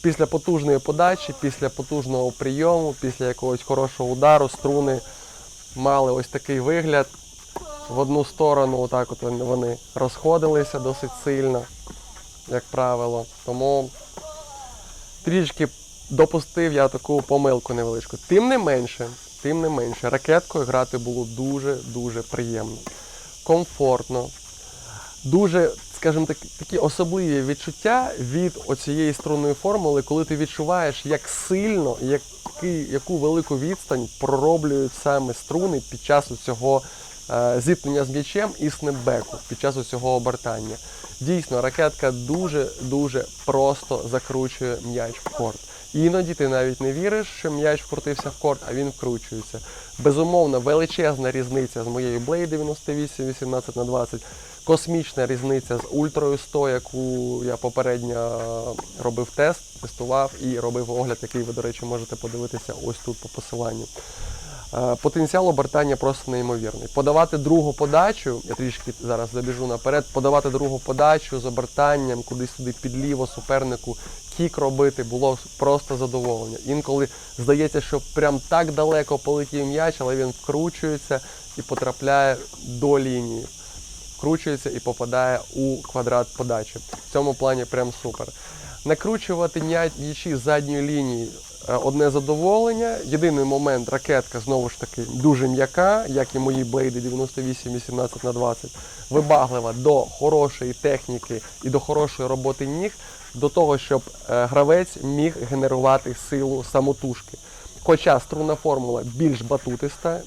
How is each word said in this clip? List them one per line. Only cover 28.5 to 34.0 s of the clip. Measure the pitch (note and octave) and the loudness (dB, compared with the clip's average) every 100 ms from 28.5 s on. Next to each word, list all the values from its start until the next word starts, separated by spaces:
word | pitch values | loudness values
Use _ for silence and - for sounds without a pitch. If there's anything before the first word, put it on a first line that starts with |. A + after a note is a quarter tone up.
| - - | -2 -4
оцієї | C3+ - D3 D#3 | -4 -2 0 0
струнної | D3 - D3+ D3 | 0 -2 0 2
формули, | C#3+ F#3+ G#3+ E3 C#3+ | 0 2 2 4 2
коли | C3+ D3+ D#3+ | 2 0 0
ти | D3+ | 0
відчуваєш, | D3+ - D#3 F3+ D#3+ C#3 C#3 | -2 -2 0 2 2 -2 -2
як | D3 - | -2 -2
сильно, | - - F#3 G#3 G#3 C#3+ A#2+ | -8 0 0 2 2 2 0
який, | B2+ C#3+ - - - - F3 E3+ D3 | 0 0 -2 -16 -16 -6 -2 -2 -2
яку | C3+ - F3 | -4 -2 0
велику | D3 E3 D#3 C#3 | 2 2 2 -2
відстань | D3 F#3+ - C3+ | -2 -4 -2 -2